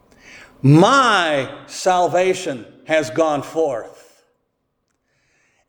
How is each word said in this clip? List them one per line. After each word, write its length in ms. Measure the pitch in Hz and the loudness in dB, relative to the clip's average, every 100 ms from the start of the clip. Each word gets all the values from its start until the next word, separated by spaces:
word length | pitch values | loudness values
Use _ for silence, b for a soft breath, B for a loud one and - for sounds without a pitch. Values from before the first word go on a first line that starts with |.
| _ B B B B B | _ B B B B B
My 1000 | 135 147 196 277 254 208 170 147 131 - - | 4 6 6 4 2 2 0 -2 -4 -10 -18
salvation 960 | - - 180 175 156 190 185 - 135 107 - - | -10 -2 0 0 0 -2 -2 -6 -10 -12 -20 -4
has 240 | 160 151 | -2 -2
gone 340 | 131 160 147 | -2 -2 -2
forth. 800 | 131 160 160 123 104 - - _ _ _ _ _ _ _ _ _ _ _ _ _ _ _ | -6 -4 -4 -4 -10 -18 -20 _ _ _ _ _ _ _ _ _ _ _ _ _ _ _